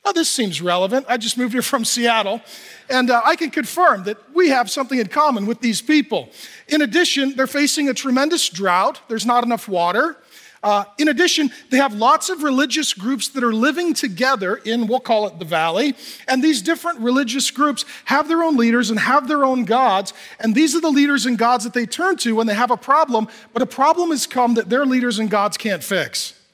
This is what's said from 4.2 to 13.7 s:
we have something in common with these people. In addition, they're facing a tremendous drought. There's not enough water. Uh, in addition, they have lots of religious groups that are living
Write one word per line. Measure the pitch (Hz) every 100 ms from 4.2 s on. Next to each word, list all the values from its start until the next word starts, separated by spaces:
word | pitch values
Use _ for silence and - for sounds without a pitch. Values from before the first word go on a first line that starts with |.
| _
we | 320 349
have | 262 240
something | - 269 262
in | 208
common | 294 302 233
with | 202 233
these | 247 208
people. | - 302 - 190 117 - - - -
In | 302
addition, | 277 311 330 277 269 262
they're | 262
facing | 285 285 - 277
a |
tremendous | 247 277 254 294 339 -
drought. | 165 196 180 220 285 -
There's | 226
not | 214 240
enough | 233 233 -
water. | 180 170 202 320 302 _ - - _
Uh, | 208 202 - -
in | 302
addition, | 262 359 311 285 - -
they | 254
have | 277
lots | 208 233 311 -
of | 349
religious | 294 262 277 277 285
groups | - 208 269 -
that | 269
are | 240
living | 220 269